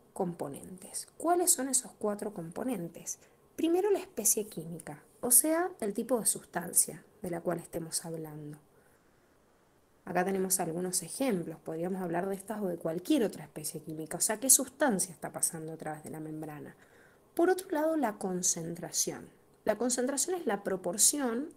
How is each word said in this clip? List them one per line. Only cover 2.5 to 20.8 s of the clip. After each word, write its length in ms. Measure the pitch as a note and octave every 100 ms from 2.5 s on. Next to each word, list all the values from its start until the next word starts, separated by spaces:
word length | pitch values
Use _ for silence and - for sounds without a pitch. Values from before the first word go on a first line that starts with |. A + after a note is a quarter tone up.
| - B3 G#3+ E3+ - - - - _ _ -
Primero, 340 | D#4+ E4+ G4+
la 80 | F#4+
especie 480 | - - G#3 - G#3
química, 560 | - D#3+ E3 - D3 - _
o 120 | B3
sea, 380 | B3 D#4 D#4+ F#4 -
el 120 | A3
tipo 280 | G3+ A#3 B3
de 60 | G#3
sustancia 800 | - - F3+ F3 - - D3+ - -
de 100 | F#3
la 100 | E3+
cual 180 | F3+ E3+
estemos 460 | - E3+ E3 -
hablando. 540 | E3+ E3 D#3 D3+ D3 D3+ - _ _ _ _ _ _ _ _ _ _ _ _ _
Acá 200 | - F3+
tenemos 340 | F#3 F#3+ F#3+ F#3
algunos 440 | E3+ E3 F3+ F3+
ejemplos, 560 | E3 - C4+ F#3+ F3+ D#3+
podríamos 400 | - D#3+ F3 F#3+
hablar 260 | F3+ E3+ G3
de 60 |
estas 260 | G3 - G#3
o 60 | G3
de 120 | -
cualquier 440 | A3 F#3 - D4+
otra 220 | G3+ -
especie 360 | D3+ - D3+ D#3+
química, 360 | D#3 D#3 D#3 E3+
o 40 |
sea, 200 | - G#3+
qué 100 | C4
sustancia 600 | - C4 - D4 F#3+ -
está 180 | E3 D#3
pasando 420 | D3+ - D#3+ D#3+
a 40 | D#3+
través 260 | D#3 D3+
de 80 | D3+
la 80 | D#3
membrana. 560 | D#3 D#3 D#3 D3 C3 - - - - _ _
Por 140 | - E4+
otro 200 | F#4 -
lado, 260 | D4+ D#4 D#4+
la 220 | A#3+ G#3
concentración. 1120 | G3 F3+ F3+ F3+ E3 E3+ E3 - - C3 - - _ _
La 140 | - G#3
concentración 560 | A#3+ B3 B3+ C#4 -
es 120 | F#4 D#4+
la 180 | G3+
proporción 840 | - F#3+